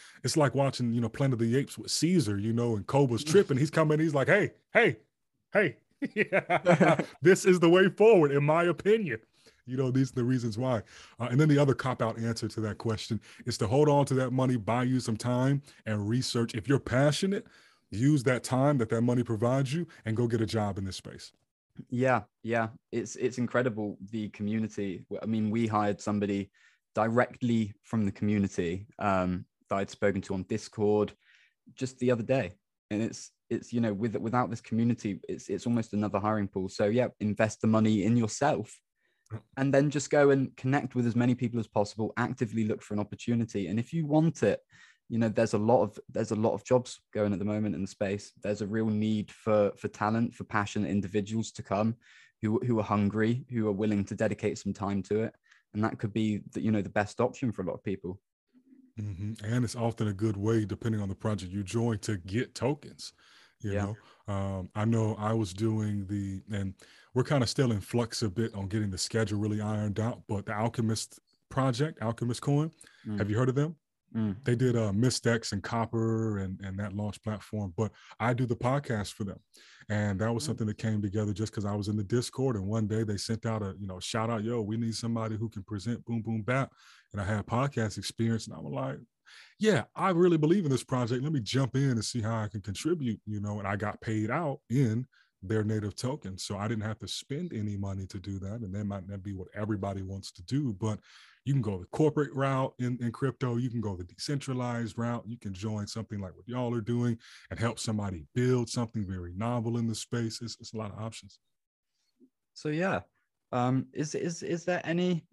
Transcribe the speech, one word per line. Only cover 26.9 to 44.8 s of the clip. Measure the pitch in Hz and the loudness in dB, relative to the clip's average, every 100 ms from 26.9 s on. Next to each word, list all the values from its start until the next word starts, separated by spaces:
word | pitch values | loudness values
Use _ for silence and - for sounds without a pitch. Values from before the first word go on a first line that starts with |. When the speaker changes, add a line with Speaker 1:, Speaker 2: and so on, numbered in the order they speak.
| 110 | 0
Speaker 2:
directly | 110 120 123 - 120 113 104 - | 2 4 2 0 0 2 0 -6
from | - 113 101 | -4 0 0
the | |
community, | - 104 104 98 - 85 92 104 - | 0 2 2 2 0 -2 -4 -8 -4
um, | 104 95 90 90 - _ - | 0 2 2 -2 -6 _ -4
that | 98 | -4
I'd | 98 | -4
spoken | - 101 95 | 0 0 0
to | - | -2
on | 95 | -6
Discord | 92 110 - - 104 104 101 - _ _ _ _ - - | -4 -6 -6 -2 2 4 2 -2 _ _ _ _ -20 -10
just | 127 - | -10 -2
the | 123 | 0
other | 113 | 0
day. | 104 131 90 - _ _ - | 0 -2 -2 -8 _ _ -6
And | 104 | -2
it's, | 113 - - _ - | -2 -6 -16 _ -8
it's, | 113 - | -8 -4
you | 117 | -2
know, | 113 | 0
with, | 98 117 110 | 0 -2 -2
without | 110 123 95 | -2 0 0
this | 120 | -4
community, | - 110 120 - 107 90 - | -4 0 2 0 -2 -6 -6
it's, | 92 - | -10 -6
it's | 92 120 | -4 -2
almost | 117 110 | -2 0
another | - 101 98 | -2 0 0
hiring | 107 107 98 | 0 0 -2
pool. | 98 92 | -4 -6
So | - 104 | 0 2
yeah, | 120 120 - | 2 0 -2
invest | 104 101 110 - | -2 2 0 2
the | 113 | 2
money | 110 107 107 | 4 4 4
in | 98 120 | 4 2
yourself | 107 - 143 113 107 - _ _ _ _ _ 110 - - | 2 0 0 0 -4 -14 _ _ _ _ _ -16 -10 -2
and | 139 | 4
then | 139 147 | 4 4
just | 143 - | 2 2
go | 147 143 | 6 8
and | 139 131 - | 6 2 -2
connect | 131 139 - 123 | 0 0 0 0
with | 120 | 2
as | 113 | 2
many | 123 117 | 2 2
people | 120 117 | 0 -2
as | 107 | -2
possible, | 110 101 113 104 - | -2 -2 -2 -4 -2
actively | 120 123 107 110 | -4 -2 -2 0
look | 107 - | -2 -2
for | - 104 | -4 -4
an | |
opportunity. | 104 95 - 117 113 104 85 | -4 -6 -2 -2 -2 -4 -2
And | 110 | -2
if | 123 | -2
you | 165 147 | -4 0
want | 156 160 - | 4 4 4
it, | 101 - _ - | 2 2 _ -20